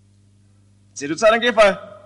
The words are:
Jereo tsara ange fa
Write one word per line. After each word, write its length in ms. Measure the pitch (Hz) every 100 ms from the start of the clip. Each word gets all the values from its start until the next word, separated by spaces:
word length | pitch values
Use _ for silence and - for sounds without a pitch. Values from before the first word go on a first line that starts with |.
| _ _ _ _ _ _ _ _ _ -
Jereo 200 | 143 156
tsara 200 | 220 233
ange 180 | 240
fa 140 | 220 208 185 - -